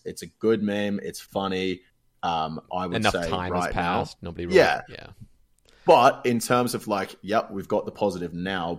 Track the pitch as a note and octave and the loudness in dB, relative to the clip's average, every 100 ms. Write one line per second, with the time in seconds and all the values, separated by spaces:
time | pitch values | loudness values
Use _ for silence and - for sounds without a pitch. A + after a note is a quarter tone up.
0 | - - E2+ - A2 A2 G#2 G#2 G#2 G2+ | -14 -12 -16 -2 0 2 0 -2 -2 -4
1 | E2+ - - - G2 F#2 F#2 F#2 _ _ | -6 -12 -6 -4 -2 -2 -2 -4 _ _
2 | _ - F2 E2 D#2+ D#2 - F#2 F#2 A2 | _ -8 -4 -2 -4 -6 -8 -6 -4 0
3 | G#2+ F#2 E2+ F2+ F2+ F2+ F2 - F2 G2 | 0 0 -2 -4 -2 -2 -2 -2 -2 -2
4 | - - F2+ E2+ F2 F#3 A2+ C2+ - - | -4 -8 -12 -8 2 4 4 2 -6 -18
5 | - - - _ _ _ _ _ - D3+ | -18 -20 -20 _ _ _ _ _ 6 8
6 | B2+ - B2 A#2 - B2 A#2+ A#2 - G2+ | 8 6 0 0 2 2 2 -2 -2 -2
7 | F#2+ - F#2+ A2 - F#2+ E2+ G#2 - - | -2 -8 -2 -2 0 -6 -2 -2 -2 -2
8 | G#2 F2+ E2+ E2+ F2+ F#2+ E2+ | -2 0 -6 -6 -4 -4 -4